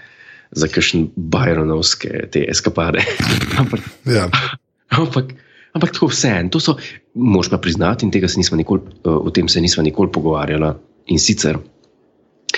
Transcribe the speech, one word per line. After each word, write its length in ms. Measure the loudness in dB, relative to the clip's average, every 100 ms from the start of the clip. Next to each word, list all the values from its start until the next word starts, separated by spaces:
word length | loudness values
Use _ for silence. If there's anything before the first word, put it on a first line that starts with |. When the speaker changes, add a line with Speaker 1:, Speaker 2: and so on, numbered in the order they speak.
| -20 -20 -20 -20 _
Speaker 1:
za 180 | -4 -2
kakšen 420 | 0 0 0 -2
byronovske 1200 | -4 -2 0 2 2 0 0 0 -2 -6 -8 -4
te 180 | -2 -2
eskapade. 560 | -2 -2 0 0 0 -2 -2 -2
<laughs> 280 | -2 0 0
Ampak 240 | 0 -2 -8 -10 -2
Speaker 2:
Ja. 260 | 0 2 -2 -4 -8 _ _ _
Speaker 1:
ampak, 420 | 0 2 -2 -4 -10 _ -20 -8 0
ampak 160 | 0
tako 160 | 2 0
vseeno, 400 | 2 0 2 0
to 120 | 0
so, 140 | 0 -2 -6 -18 _
moraš 400 | 0 4 4 2
pa 80 | 0
priznati, 460 | 0 0 0 0
in 80 | 0
tega 160 | 2 2
se 100 | 0
nisva 180 | 0 0
nikoli, 240 | 2 0 -2 -6
eh, 120 | 0
o 180 | 0 2
tem 200 | 0 2
se 120 | 2
nisva 220 | 2 2
nikoli 260 | 0 2 0
pogovarjala, 600 | 0 0 0 -2 0 0 -2 -10 _ -2
in 100 | 0
sicer, 400 | 2 0 0 -2 -6 _ _ _ _ _ _ _ -8